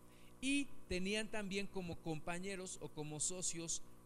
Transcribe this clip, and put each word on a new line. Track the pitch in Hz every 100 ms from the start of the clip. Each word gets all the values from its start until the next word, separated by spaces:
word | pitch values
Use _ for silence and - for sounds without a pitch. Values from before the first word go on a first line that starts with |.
| - - - -
Y | 262 285 277 - -
tenían | 180 185 214 214
también | 220 202 196 196
como | 196 180 160
compañeros | 165 156 151 175 196 190 185 -
o | 147
como | - 151 151
socios | - - - 165 165 - - -